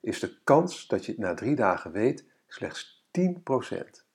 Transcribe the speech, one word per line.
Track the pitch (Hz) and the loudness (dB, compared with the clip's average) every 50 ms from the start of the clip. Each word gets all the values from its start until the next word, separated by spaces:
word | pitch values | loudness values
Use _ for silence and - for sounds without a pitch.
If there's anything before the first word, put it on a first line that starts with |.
is | - 123 98 - | -4 -4 -4 -2
de | - 90 - _ _ | -4 -6 -8 _ _
kans | - 135 151 180 180 - - - - | 6 6 6 6 2 -4 -8 -4 -2
dat | - 95 - | -2 -2 -2
je | - | -4
het | - - | -6 -4
na | 104 90 87 | -2 -4 -4
drie | - - 117 151 | -2 0 -2 0
dagen | 139 113 95 90 87 - 82 | 2 4 2 2 2 -2 -8
weet | 80 98 107 131 160 - - _ _ _ _ _ | -4 0 0 0 0 -2 -10 _ _ _ _ _
slechts | - - - - - - - - - _ _ _ | -12 -10 -10 -8 -8 -10 -14 -14 -18 _ _ _
tien | _ 175 180 185 175 175 - | _ 0 0 0 0 -2 -2
procent. | - 135 147 - - - - - - - - _ _ _ | 0 0 0 0 -2 -6 -8 -8 -10 -16 -20 _ _ _